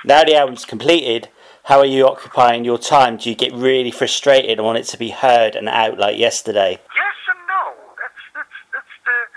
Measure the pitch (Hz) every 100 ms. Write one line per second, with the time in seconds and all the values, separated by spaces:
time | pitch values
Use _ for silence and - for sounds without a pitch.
0 | - 143 156 151 135 120 - 110 139 170
1 | 127 117 - _ _ _ - 139 139 135
2 | 131 - - - 123 120 120 120 - 147
3 | 123 113 120 110 123 120 131 131 123 -
4 | 131 - 143 135 127 107 107 113 - -
5 | 117 - 131 120 110 - 107 117 110 -
6 | 101 107 113 - - 104 95 92 _ -
7 | 392 - - 740 359 381 - - - -
8 | - - - 196 - - - - - -
9 | - 240 233